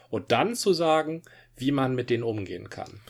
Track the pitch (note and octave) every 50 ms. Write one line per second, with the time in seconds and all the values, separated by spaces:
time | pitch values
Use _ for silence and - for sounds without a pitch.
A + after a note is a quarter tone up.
0 | - _ - G#2 - - A#2 A2+ D3 G#3 A#3 - - G#3 F3+ D#3+ E3+ D#3+ D#3 D#3+
1 | D#3 D#3 D#3+ E3 - - - - - _ _ - B2+ C#3 C#3+ C#3 C3 C3 C3 B2+
2 | B2 B2 A#2+ A2+ A#2 A#2 A2 G#2+ G2 - F2+ F2+ - - - F#2 F#2+ - - G2+
3 | - -